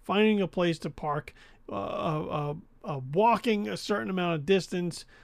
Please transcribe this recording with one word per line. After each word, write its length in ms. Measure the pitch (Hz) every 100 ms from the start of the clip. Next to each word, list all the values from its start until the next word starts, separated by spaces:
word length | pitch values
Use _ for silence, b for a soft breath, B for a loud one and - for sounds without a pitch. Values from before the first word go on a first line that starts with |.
finding 400 | - 196 214 208
a 60 | 180
place 320 | - 175 160
to 120 | 156
park, 440 | - 151 147 - - b b -
uh, 60 |
uh, 800 | 202 - - 175 156 - 156 147 151 - -
uh, 40 | 226
uh, 120 | 139 131
walking 560 | 160 226 214 240 208 214
a 80 | 175
certain 340 | - 208 214
amount 260 | 185 175 165
of 100 | 143
distance, 580 | 196 - 180 175 - - b